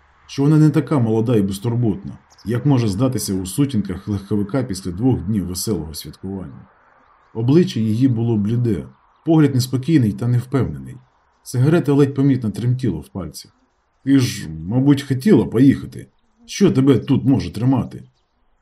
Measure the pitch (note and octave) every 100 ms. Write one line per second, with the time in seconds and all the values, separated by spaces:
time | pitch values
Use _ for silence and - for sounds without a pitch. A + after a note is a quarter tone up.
0 | _ _ _ - C#3+ D3+ D#3 D#3 D#3 D3+
1 | A#2 A2 A2+ A2+ G2 G2 A#2+ A#2 A#2 F#2
2 | - - _ _ G2 A#2+ C3+ C3+ A2+ F#2+
3 | C3 B2+ - F#2+ F#2+ - C#3 A2+ G2 F2
4 | - G2+ - G#2+ G2+ C#3 B2 F#2 F#2+ F2
5 | B2+ G2+ E2 G#2+ F2 F#2 - F#2+ D#2 D2+
6 | D#2 - - C3+ - B1+ - _ _ _
7 | _ _ _ A2+ A#2+ D#3 F3+ A2+ A2 G#2+
8 | C3 A2+ A#2 A2 G2+ A#2+ A#2 F2+ C2 _
9 | _ _ - D#3+ C#3+ B2 - C3 B2+ D#3+
10 | A2+ - A#2+ A#2+ - C3+ F2+ C#2+ C2 B1+
11 | _ _ _ _ - B2 C3+ E3+ - C#3+
12 | C#3+ - C#3 B2+ A2 G2 A#2+ B2+ B2+ D#2+
13 | - G2 E2 D2 - _ _ _ _ _
14 | C3+ C#3 A#2 G2 E2+ D#2+ E2 B2 C#3 C#3
15 | - B2+ G#3+ D3+ G2+ A2 C#3 - - -
16 | - _ _ _ - - F#3+ B2+ C3+ A#2+
17 | - C3+ B2+ B2+ E2+ F2+ B2 C3+ D2 B1+
18 | - _ _ _ _ _